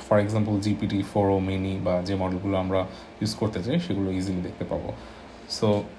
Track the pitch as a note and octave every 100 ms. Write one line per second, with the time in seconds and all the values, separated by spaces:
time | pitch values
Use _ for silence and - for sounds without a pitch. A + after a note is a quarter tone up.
0 | - G#2+ G#2 A2 G#2+ G2+ G#2 G2+ G#2 G2+
1 | F#2+ G#2+ G2 G2 F#2+ F#2+ F#2+ F#2+ F2+ F2+
2 | F2+ G2 F#2 F#2 G2+ F#2+ F#2 F#2+ F#2 -
3 | - - A2 - A2 G2+ F#2 E3+ F3 G2+
4 | F#2+ F#2 F#2 F#2 F2 - F2 E2 - A#2
5 | - - - - - - A2 G#2 G#2